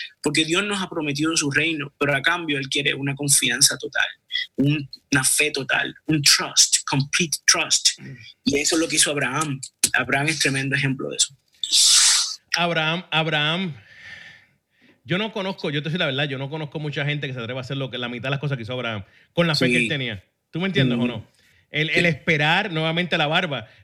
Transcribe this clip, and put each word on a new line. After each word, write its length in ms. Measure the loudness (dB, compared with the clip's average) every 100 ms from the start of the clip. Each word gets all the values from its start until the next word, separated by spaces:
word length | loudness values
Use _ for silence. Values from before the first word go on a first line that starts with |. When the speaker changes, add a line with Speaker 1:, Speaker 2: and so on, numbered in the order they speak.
| -12 _
Speaker 1:
porque 220 | 2 2 4
Dios 180 | 2
nos 160 | 0 -2
ha 80 | -4
prometido 480 | -4 -2 0 0 0
su 140 | 2
reino, 420 | 2 0 -2 -6 -2
pero 180 | 0 2
a 60 |
cambio 340 | 2 0 0 -2
Él 100 | -2
quiere 240 | -2 0
una 200 | -2 -4
confianza 640 | -2 2 2 2 4 2 2
total, 300 | -6 -2 -2 -4 -8 -8 -6 0
un, 320 | 2 2 -4 -14 -2
una 140 | 0
fe 260 | 2 2 0
total, 440 | -2 -2 -2 -2 -8 0
un 160 | 2
trust, 540 | 4 4 2 2 4 2 0
complete 480 | -2 0 -2 -2 0
trust. 540 | 2 2 2 0 -2 -8
Speaker 2:
Mm. 160 | -14 -16 -18 -4
Speaker 1:
Y 140 | -2 0
eso 160 | 0 0
es 40 |
lo 80 | 0
que 80 | 0
hizo 140 | 0
Abraham. 500 | 0 -2 -2 -4 -6 -10 -4 -2
Abraham 360 | 0 0 0 0
es 100 | 0
tremendo 380 | 0 0 -2 0
ejemplo 340 | 0 -2 -4
de 60 | -2
eso. 200 | -2 -4 _ -12 0 2 6 6 6 2 0 -6 -6
Speaker 2:
Abraham, 500 | -2 0 2 0 -2 -2
Abraham, 640 | -2 0 0 0 -2 -4 -8 -18 -20 -18 -18 -20 -20 _ _ _ _ _ _
yo 140 | -4 -2
no 140 | -2
conozco, 380 | -4 -4 -4 -2
yo 120 | -2
te 80 | -2
soy 80 | 0
la 80 | 0
verdad, 220 | 0 -2
yo 100 | -4
no 120 | -6
conozco 280 | -6 -8 -6
mucha 260 | -6 -4
gente 220 | -2 -2 -4
que 60 |
se 80 | -6
atreva 200 | -6 -8
a 20 |
hacer 140 | -6 -6
lo 140 | -4
que, 80 | -4
la 100 | -6
mitad 160 | -6
de 60 | -4
las 80 | -4
cosas 160 | -2 -4
que 60 |
hizo 100 | -6
Abraham, 300 | -6 -4 -6 -10 _ _
con 140 | 0 2
la 80 |
fe 120 | 4 4
Speaker 1:
Sí. 60 |
Speaker 2:
que 60 | 4
él 100 | 2
tenía. 360 | -2 -4 -8 _ _ _
¿Tú 100 | -4
me 60 | 0
entiendes 300 | 2 2 2
Speaker 1:
Ujú. 80 |
Speaker 2:
o 40 | 0
no? 180 | -2 -12 _ _ _ _
El, 180 | -4 0
Speaker 1:
Sí. 100 | 2
Speaker 2:
el 80 | 2
esperar 640 | 2 0 2 4 2 0
nuevamente 460 | -2 0 0 0 0
la 100 | 2
barba. 420 | 2 0 -4 -8 -20